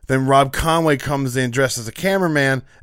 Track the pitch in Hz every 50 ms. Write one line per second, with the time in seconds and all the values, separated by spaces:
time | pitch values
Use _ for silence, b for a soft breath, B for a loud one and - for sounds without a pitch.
0 | b - 131 135 131 135 139 139 139 135 - - - 165 160 165 165 156 143 135
1 | - 147 143 139 135 127 120 131 127 123 117 135 135 123 - 123 110 113 - -
2 | 175 196 196 190 180 165 151 143 135 135 135 127 - b b b